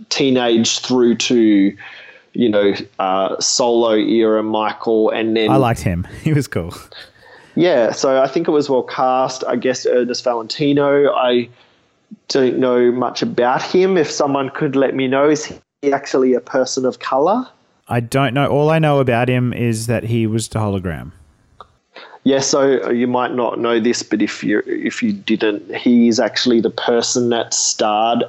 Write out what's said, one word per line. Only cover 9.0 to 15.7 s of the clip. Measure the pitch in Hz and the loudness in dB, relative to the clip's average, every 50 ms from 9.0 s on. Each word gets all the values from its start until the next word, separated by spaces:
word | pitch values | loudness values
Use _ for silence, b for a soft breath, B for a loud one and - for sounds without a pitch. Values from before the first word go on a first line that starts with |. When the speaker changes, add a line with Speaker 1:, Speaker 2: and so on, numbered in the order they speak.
| 135 131 127 127 131 127 - - - | 0 0 2 0 0 -2 -4 -6 -6
Speaker 1:
I | - 123 | -4 -4
guess | 123 107 127 127 - - | -2 -2 -2 -2 -2 -2
Ernest | 127 123 123 123 120 120 - - | 0 0 0 0 -2 -4 -4 -2
Valentino, | 127 120 117 113 107 - - 151 143 147 143 143 143 139 143 143 135 - | -2 -2 -4 -4 -8 -6 -2 0 0 2 2 2 2 2 4 4 2 2
I | - 131 123 123 123 120 117 b b b b b b b b b b _ - - - _ - | 2 2 2 2 0 0 -4 b b b b b b b b b b _ -20 -20 -20 _ -2
don't | - 143 131 127 - - | 0 0 2 2 2 0
know | 127 127 123 123 123 120 | 0 2 2 4 4 4
much | 120 123 123 120 117 - | 2 2 -2 -4 -4 -4
about | - 117 117 117 120 123 131 147 | -6 -4 -2 0 0 0 0 -2
him. | 143 - - 185 185 190 190 | -2 0 2 2 2 4 2
If | 175 151 143 | 2 0 0
someone | - - 156 143 139 139 135 127 | 0 -2 -2 0 0 -2 -2 -4
could | - - 156 147 127 | -6 -4 -4 -2 0
let | 135 135 120 - | 0 0 0 0
me | 131 135 127 | -2 -2 0
know, | 131 135 143 151 | 0 2 2 2
is | 151 147 - - - - _ _ | 2 0 -2 -10 -14 -18 _ _